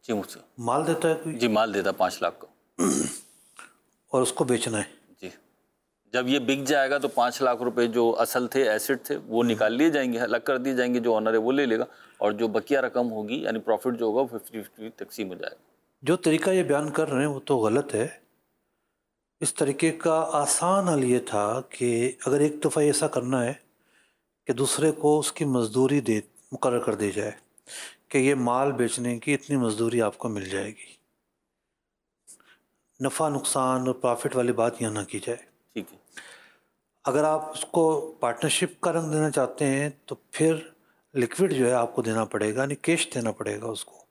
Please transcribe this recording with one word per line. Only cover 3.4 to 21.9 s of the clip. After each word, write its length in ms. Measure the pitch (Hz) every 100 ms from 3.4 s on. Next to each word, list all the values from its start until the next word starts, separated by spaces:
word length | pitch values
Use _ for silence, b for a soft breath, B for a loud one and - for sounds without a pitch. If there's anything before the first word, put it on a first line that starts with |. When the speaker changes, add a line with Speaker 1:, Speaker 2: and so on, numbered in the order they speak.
| _ - B B _ _ _
Speaker 2:
اور 120 | 131
اس 100 | 123
کو 120 | -
بیچنا 340 | 135 120 117 107
ہے۔ 340 | 101 - _ _
Speaker 1:
جی، 60 | 92 - _ _ _ _ _ _ _
جب 160 | 127 123
یہ 100 | 139
بک 280 | 120 135 135
جائے 240 | 147 135
گا 80 | 143
تو 100 | 131
پانچ 340 | 120 123 -
لاکھ 200 | 131 120
روپے 240 | 123 117 120
جو 300 | 117 117 113
اصل 280 | 113 127 123
تھے، 220 | 135 123
ایسٹ 380 | 92 - 135 -
تھے، 100 | 143 -
وہ 180 | 110
نکال 280 | 120 110 107
لیے 180 | 120 160
جائیں 220 | 147 127
گے، 60 | 117
الگ 180 | 117 117
کر 140 | - 131
دیے 160 | 131
جائیں 200 | 127 123
گے، 60 | 123
جو 140 | 117
آنر 180 | 110 107
ہے 60 | 113
وہ 140 | 113
لے 140 | 135 135
لے 120 | 110
گا، 60 | 120 B B B
اور 140 | 104
جو 160 | 104 113
بقیہ 300 | 107 - 139
رقم 340 | 127 123 123
ہوگی 300 | 110 107 131
یعنی 160 | - 113
profit 400 | 110 107 127 117
جو 80 | 113
ہوگا 160 | 113
وہ 160 | 131 117
ففٹی 240 | - 113
ففٹی 260 | 98 - 113
تقسیم 380 | - 98 - 98
ہو 60 |
جائے 160 | 90 -
گا۔ 120 | - _ _ _ _
Speaker 2:
جو 140 | 143 180
طریقہ 340 | 165 160 196
یہ 120 | 185
بیان 280 | 160 143 151
کر 200 | 147 156
رہے 100 | 131
ہیں 60 | 147
وہ 140 | 135
تو 160 | - 131
غلط 380 | 107 123 147
ہے۔ 140 | 107 135 - _ _ _ _ _ _ _ _ _ _ _ _
اس 140 | 156
طریقے 380 | - 139 139 165
کا 360 | 160 170 160 160
آسان 560 | 147 143 - 170 196 180
حل 160 | 147
یہ 140 | 127 123
تھا 440 | 123 104 104 120 -
کہ 440 | - 123